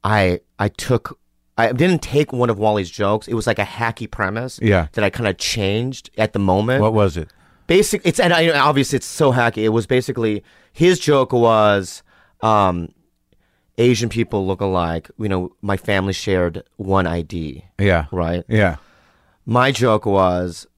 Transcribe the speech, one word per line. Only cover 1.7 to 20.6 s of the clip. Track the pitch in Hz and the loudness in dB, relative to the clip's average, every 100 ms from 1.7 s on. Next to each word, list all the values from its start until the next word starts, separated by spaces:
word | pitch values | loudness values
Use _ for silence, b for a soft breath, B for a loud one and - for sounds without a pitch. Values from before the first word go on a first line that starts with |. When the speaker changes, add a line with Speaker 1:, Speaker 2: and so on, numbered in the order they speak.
Speaker 1:
didn't | 123 180 175 | 2 2 2
take | - 143 151 | 0 0 0
one | 123 120 | 0 0
of | 101 | 0
Wally's | 107 107 90 | 0 0 -4
jokes. | - 101 107 - | -4 -2 -2 -2
It | |
was, | 117 110 | -6 -4
like, | - | -4
a | |
hacky | 101 - 117 113 113 | -6 -4 -6 -4 -12
premise | - 95 110 127 - | -6 -4 -4 -8 -2
Speaker 2:
Yeah. | 110 95 80 | 2 2 0
Speaker 1:
that | - | -2
I | 104 | -2
kinda | - 110 | -2 -4
changed | 92 - 113 98 107 127 131 - - | -4 -4 -2 -2 -2 -4 -8 -14 -4
at | 107 | -2
the | 104 | 0
moment. | 98 95 110 131 | 0 2 2 2
Speaker 2:
What | 110 | 2
was | 110 101 85 | 2 2 0
it? | 78 b b b - | -10 b b b 0
Speaker 1:
Basic, | 180 208 208 | 2 2 0
it's, | 175 - | -2 2
and | 180 | 2
I, | 170 165 143 | 4 2 4
obviously | 143 139 131 135 | 2 2 0 -2
it's | - | -6
so | - 143 | 0 2
hacky. | 123 117 110 | 4 0 2
It | 110 | 0
was | 113 110 | 0 2
basically, | 127 127 127 113 104 b b b | 0 0 -4 -2 -2 b b b
his | - 170 180 | 0 2 2
joke | - 143 127 | 2 2 2
was, | 123 117 110 107 101 92 - b b b b | 2 4 4 4 2 -2 -14 b b b b
um, | 110 107 98 87 85 _ _ _ _ _ _ _ _ - | 2 4 2 0 -8 _ _ _ _ _ _ _ _ 0
"Asian | 120 120 117 | 2 2 -2
people | 113 113 107 95 | -4 -4 -2 -4
look | 92 | -4
alike. | 98 92 85 82 - - | -2 -2 -2 -4 -10 -10
You | 107 | -4
know, | 95 90 _ | -4 -6 _
my | 101 98 | -6 -4
family | - 98 98 | -2 -2 -2
shared | 92 - 92 87 82 - - | -4 -2 0 -2 -6 -18 -14
one | 95 95 90 | -2 0 0
I | 85 | -4
D." | 80 87 78 65 - - | -6 -8 -10 -12 -18 -2
Speaker 2:
Yeah. | 98 85 78 | 0 2 -2
Speaker 1:
Right? | 92 82 87 - | -4 -4 -4 -2
Speaker 2:
Yeah. | 110 98 78 b b b b b b - | 0 0 -2 b b b b b b -2
Speaker 1:
My | 117 131 | 0 0
joke | 131 127 107 | 2 2 2
was | 107 98 92 90 90 82 | 2 2 2 2 -4 -10